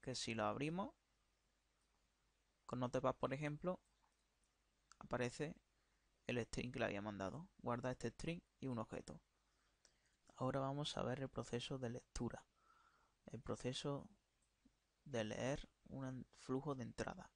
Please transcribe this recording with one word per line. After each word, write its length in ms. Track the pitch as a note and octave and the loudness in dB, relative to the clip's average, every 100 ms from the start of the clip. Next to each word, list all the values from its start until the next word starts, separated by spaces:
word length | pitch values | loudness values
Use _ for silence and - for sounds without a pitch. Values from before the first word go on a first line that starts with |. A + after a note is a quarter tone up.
que 140 | - B2 | -2 -2
si 180 | - | 0
lo 120 | A2+ G#2 | 4 4
abrimos 480 | G#2+ D3 E3+ A3 - _ _ _ _ _ _ _ _ _ _ _ _ _ _ _ _ - | 4 0 0 -2 -6 _ _ _ _ _ _ _ _ _ _ _ _ _ _ _ _ -4
con 140 | B2 | 0
Notepad, 360 | B2 B2+ C3 B2+ | 2 4 4 4
por 180 | B2+ | 2
ejemplo, 480 | D#3 D3+ D3 F3 F#3 _ _ _ _ _ _ _ _ _ _ _ - | 2 0 0 0 -2 _ _ _ _ _ _ _ _ _ _ _ -16
aparece 600 | - B2 B2 - D3+ - _ _ _ _ _ _ - | -2 0 0 0 -4 -6 _ _ _ _ _ _ -2
el 160 | A#2+ A2+ | 0 0
string 260 | - B2 | -2 -2
que 80 | B2+ | 2
le 60 | G#2+ | 2
había 160 | G2 | 2
mandado. 480 | G#2 G2+ F#2+ C#3+ F3+ _ | -2 0 -2 -2 -10 _
Guarda 340 | B2 A#2+ C3 | 0 2 2
este 200 | B2+ A#2 | 0 -2
string 300 | - - E3+ - _ | -2 -2 -4 -8 _
y 60 | C#3 | -2
un 120 | A#2+ | 0
objeto. 400 | A2 - - - _ _ _ _ _ _ - _ _ _ - - | -2 -4 -6 -10 _ _ _ _ _ _ -20 _ _ _ -20 -2
Ahora 240 | B2+ C#3 | 0 2
vamos 340 | C3+ C#3+ D3 - | 0 0 0 0
a 80 | |
ver 160 | - B2+ | 0 2
el 100 | C3+ | -2
proceso 480 | - A#2 A#2+ - C3+ | -4 -2 -2 0 -2
de 120 | B2 | -2
lectura, 560 | B2 - - A#2+ - - _ _ - - _ _ _ - | -4 -6 -2 -2 -2 -12 _ _ -20 -20 _ _ _ -12
el 160 | - | -10
proceso 680 | - - B2 C3 D3 C#3+ - - _ _ _ _ - _ _ _ | -4 0 0 0 0 -2 -4 -18 _ _ _ _ -20 _ _ _
de 220 | - B2+ G#2+ | -2 2 2
leer 440 | - A#2 D3 - _ - | 2 2 2 -2 _ -10
un 360 | - C3+ B2+ - - | -4 -2 -4 -8 -14
flujo 380 | - C3 D3 C3 | 0 2 2 -2
de 80 | |
entrada. 460 | A#2 - A2+ F2 F#3 | -4 -2 -2 -2 -10